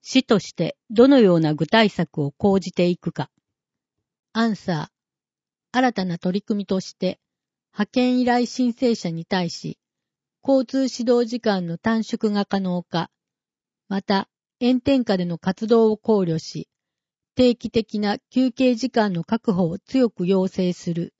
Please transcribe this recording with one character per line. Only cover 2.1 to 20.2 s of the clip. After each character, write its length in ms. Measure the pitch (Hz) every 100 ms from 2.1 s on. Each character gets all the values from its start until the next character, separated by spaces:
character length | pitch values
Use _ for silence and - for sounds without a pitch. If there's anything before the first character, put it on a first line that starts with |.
| -
を 80 | 143
講 280 | _ 202 196
じ 120 | 180
て 160 | - 175
い 100 | 180
く 140 | -
か。 180 | - 139 _ _ _ _ _ _ _ _ _ _
ア 120 | 220 226
ン 100 | 202
サ 340 | - 160 151
ー。 40 | _ _ _ _ _ _ _ _ 247
新 140 | 262
た 140 | 220 185
な 120 | 170
取 200 | 180 196
り 20 |
組 180 | _ 208
み 60 | 196
と 140 | 190
し 160 | - _
て、 240 | 185 - _ _ _ _ _
派 180 | - 208
遣 280 | 254 247 247
依 40 | 247
頼 200 | 247 247
申 260 | - 247
請 240 | 226 247 226
者 160 | 175
に 140 | 165 165
対 240 | 190 170
し、 280 | - 160 - _ _ _ _ _ _
交 240 | - 269 247
通 180 | 269
指 280 | 262 - 240
導 160 | 240 233
時 140 | 240
間 240 | 226 190 175
の 120 | 170
短 280 | 226 226 214
縮 260 | 233 214
が 140 | 208 202
可 160 | 196
能 200 | 185 180
か、 280 | - 175 - _ _ _ _ _ _ _ _
ま 140 | 196
た、 280 | - 196 - _ _ _
炎 180 | 247 254
天 240 | 277 269
下 140 | 233 190
で 80 | 175
の 120 | 170
活 300 | - 185 220
動 240 | 226 220
を 60 | 214
考 220 | - 208
慮 200 | 175 160
し、 300 | - 143 - _ _ _ _ _ _ -
定 200 | 247 233
期 140 | 226
的 300 | 226 214 208
な 180 | 208 208 _
休 220 | 254 262
憩 240 | - 254 233
時 140 | 262
間 220 | 240 208
の 120 | 170
確 300 | - 233 -
保 140 | 180 170
を 80 | 185
強 300 | _ 262 240
く 160 | -